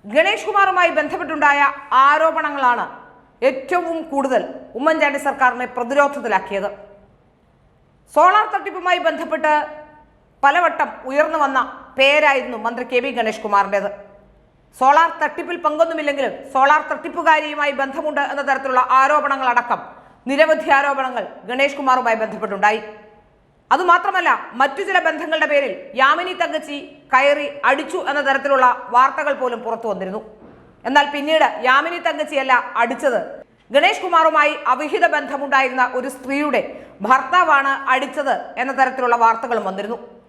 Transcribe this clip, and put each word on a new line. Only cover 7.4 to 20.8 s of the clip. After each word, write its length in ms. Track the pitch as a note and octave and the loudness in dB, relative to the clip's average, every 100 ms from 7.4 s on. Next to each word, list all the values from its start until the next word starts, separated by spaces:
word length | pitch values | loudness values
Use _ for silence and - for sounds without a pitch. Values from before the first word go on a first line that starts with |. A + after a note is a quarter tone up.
| _ _ _ _ _ _ _ | _ _ _ _ _ _ _
സോളാർ 320 | D4 F4 G#4 G#4+ | 4 6 6 2
തട്ടിപ്പുമായി 480 | G4+ G4 F#4+ F4+ F4+ E4 | -4 -6 -6 -2 0 0
ബന്ധപ്പെട്ട് 440 | D4+ D#4+ D#4 D#4 D4+ D4+ - - - _ _ _ _ C#4 | -2 -6 -2 2 2 0 -12 -20 -20 _ _ _ _ 2
പലവട്ടം 420 | D#4+ E4+ - A3 - B3+ | 4 2 0 -4 -4 -4
ഉയർന്നു 300 | C#4 D#4+ D#4+ | 0 0 2
വന്ന 140 | C#4 C4 A3+ - - - | 0 0 -2 -10 -14 2
പേരായിരുന്നു 640 | C4+ D4 D4 C#4 A#3+ A3+ A3+ | 4 6 4 2 -2 -6 -6
മന്ത്രി 200 | A#3 B3 | -6 -2
കെ 60 | B3 | -2
ബി 80 | C#4 A#3 | -2 -4
ഗണേഷ് 260 | A3 G#3+ | -4 -4
കുമാറിൻ്റേത്. 460 | G#3+ G3+ G3 G3+ G3+ - - - _ _ _ _ _ - | 0 0 2 -2 -4 -10 -18 -20 _ _ _ _ _ 0
സോളാർ 320 | C4 D4 E4 E4 | 4 4 2 0
തട്ടിപ്പിൽ 340 | D4+ D#4+ D#4 F4 D#4 | -4 -4 -8 -4 -4
പങ്കൊന്നുമില്ലെങ്കിലും 680 | D4+ E4+ D#4+ D4 C#4 B3 - - | 0 -2 0 -4 -2 -4 -6 -6
സോളാർ 260 | C4+ C4+ D4+ D4+ | 0 4 4 0
തട്ടിപ്പുകാരിയുമായി 840 | D4+ E4+ E4+ D#4+ D#4 D4+ D4 D4 C4+ | -8 -8 -2 2 2 0 -4 -4 -2
ബന്ധമുണ്ട് 420 | C4+ C#4+ D4+ C#4+ C#4+ | -4 -4 -4 -4 -4
എന്ന 100 | C#4 C#4 | -4 -2
തരത്തിലുള്ള 360 | C4 C4+ B3+ B3+ B3+ | -2 0 0 4 4
ആരോപണങ്ങളടക്കം 800 | C#4 D4+ C#4 C4 C4 A#3+ A#3 G#3+ - - - _ A#3+ | 4 2 0 -2 2 0 0 -6 -6 -20 -20 _ -4
നിരവധി 380 | C#4 D#4 D#4 D4+ | 2 4 2 2
ആരോപണങ്ങൾ 480 | C#4 | 2